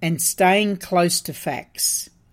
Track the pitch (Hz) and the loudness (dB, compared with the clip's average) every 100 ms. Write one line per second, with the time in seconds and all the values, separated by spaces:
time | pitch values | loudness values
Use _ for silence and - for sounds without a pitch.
0 | 165 165 - - 185 196 208 185 - 180 | -2 -2 -2 2 4 4 2 -2 -2 2
1 | 175 - - - 156 123 - - - - | 2 0 -6 -8 -8 -8 -10 -4 -4 -4
2 | - _ _ | -8 _ _